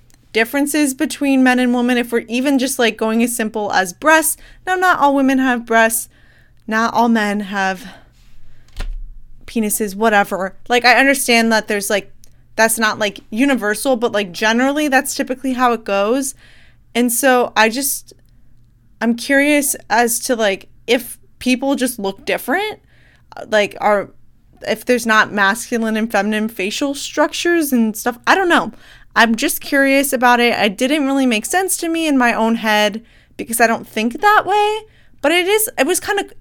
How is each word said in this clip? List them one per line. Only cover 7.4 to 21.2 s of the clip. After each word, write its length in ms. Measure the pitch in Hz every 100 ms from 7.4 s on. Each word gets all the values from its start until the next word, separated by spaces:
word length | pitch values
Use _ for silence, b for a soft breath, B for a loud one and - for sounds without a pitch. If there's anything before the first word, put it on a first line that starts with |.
| 196 202 190 185 180 b b b b b b b b - - - - - - - -
penises, 480 | 240 214 - 214 196
whatever. 600 | 226 208 202 190 185 - -
Like, 180 | 247 240
I 140 | 233
understand 520 | 269 277 - 233 226
that 160 | 220 208
there's, 220 | 208 202
like, 220 | 202 - - - - - -
that's 220 | 226 226
not, 220 | 220 202
like, 220 | 208 196 -
universal, 640 | 214 277 262 208 208 277 247
but, 160 | 240
like, 200 | 214 196
generally 560 | 170 220 226 262 285 302
that's 280 | 262 277 -
typically 380 | 269 262 269
how 200 | 254 254
it 100 | 233
goes. 520 | 233 196 202 262 269 b b b b b _
And 180 | 233 240
so 420 | 240 269 247 233 -
I 140 | 220
just, 440 | 233 277 - - - - - - - - _ _ -
I'm 140 | 226 233
curious 600 | - 277 285 294 285 - -
as 300 | 220 240 240
to, 160 | - 233
like, 340 | 214 190 - - -
if 320 | 240 233 -